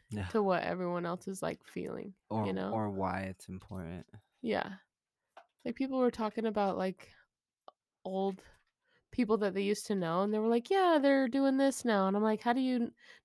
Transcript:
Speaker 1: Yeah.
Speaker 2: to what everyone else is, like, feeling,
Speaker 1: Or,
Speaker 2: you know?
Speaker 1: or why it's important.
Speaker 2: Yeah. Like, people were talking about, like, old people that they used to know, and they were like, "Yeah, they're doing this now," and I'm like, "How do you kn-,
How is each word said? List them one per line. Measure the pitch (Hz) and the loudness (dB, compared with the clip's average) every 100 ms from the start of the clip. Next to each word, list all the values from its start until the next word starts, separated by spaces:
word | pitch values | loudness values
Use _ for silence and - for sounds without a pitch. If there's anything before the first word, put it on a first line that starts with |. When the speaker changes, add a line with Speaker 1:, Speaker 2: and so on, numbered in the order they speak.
| _ | _
Speaker 1:
Yeah. | 107 92 | -8 -2
Speaker 2:
to | 226 | 0
what | 196 180 | 2 2
everyone | - 175 175 175 175 | 0 -2 -2 -2 -4
else | 175 - | -6 -8
is, | 190 | -6
like, | 165 - - | -6 -6 -10
feeling, | - - - 202 185 _ | -10 -8 -8 -12 -16 _
Speaker 1:
Or, | 110 | -4
Speaker 2:
you | 104 | -4
know? | 95 92 113 | -4 -4 -4
Speaker 1:
or | 107 | -4
why | 95 92 92 | -2 -4 -4
it's | 95 92 - | -6 -10 -14
important. | 92 - 95 82 90 - 110 _ _ | -14 -12 -10 -10 -12 -14 -20 _ _
Speaker 2:
Yeah. | 233 208 - 190 _ _ _ _ _ - _ _ | -4 -2 -4 -10 _ _ _ _ _ -20 _ _
Like, | 247 233 | -10 -6
people | 262 262 | -4 0
were | 247 | 0
talking | 240 214 233 220 | 0 -4 -2 -2
about, | 208 196 - | 0 0 0
like, | 190 185 - - _ _ _ _ - _ _ _ | -4 -6 -16 -20 _ _ _ _ -20 _ _ _
old | 185 190 196 190 - _ _ _ _ _ _ | -6 -2 -2 -4 -14 _ _ _ _ _ _
people | - 214 220 | -2 2 2
that | 202 | 2
they | 190 | 0
used | 202 208 - | 0 -2 -2
to | 202 | -2
know, | 170 170 | 0 0
and | 208 | 2
they | 214 | 2
were | 220 | 2
like, | 233 233 | 2 2
"Yeah, | 392 359 311 | 4 6 6
they're | 277 277 262 | 6 4 4
doing | 269 277 269 | 2 2 4
this | 277 262 | 2 2
now," | 240 208 190 | 0 2 4
and | 202 | 2
I'm | |
like, | 220 214 | 2 2
"How | 240 | 0
do | 240 | 2
you | 262 247 | 2 0
kn-, | 233 - - - | -2 -6 -20 -20